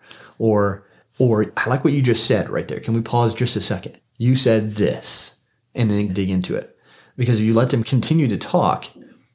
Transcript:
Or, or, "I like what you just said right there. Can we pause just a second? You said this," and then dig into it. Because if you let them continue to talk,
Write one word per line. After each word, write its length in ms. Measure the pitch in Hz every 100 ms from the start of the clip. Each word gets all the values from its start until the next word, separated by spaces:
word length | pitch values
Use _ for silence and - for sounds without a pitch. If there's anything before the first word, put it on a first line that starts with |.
| - - - -
Or, 480 | 110 104 101 95 - _ _ -
or, 340 | 127 107 107 -
"I 120 | 123
like 160 | 139
what 80 | 147
you 80 | 143
just 260 | 127 113 -
said 220 | 107 -
right 180 | 55 80
there. 120 | -
Can 140 | -
we 80 | 113
pause 320 | 113 120 117
just 220 | - - 104
a 40 |
second? 380 | - 90 - - _ -
You 200 | 123 131
said 400 | 127 110 107 104
this," 640 | 80 - - - - - _ _ _
and 160 | - 107
then 240 | 104 101
dig 160 | 95 95
into 240 | 92 90
it. 220 | 57 - _ _ - _ -
Because 240 | 123 110
if 40 |
you 80 | 110
let 180 | 113 127
them 120 | 123
continue 460 | - 123 - 160 127
to 100 | 101
talk, 480 | - - 95 - - - - _ _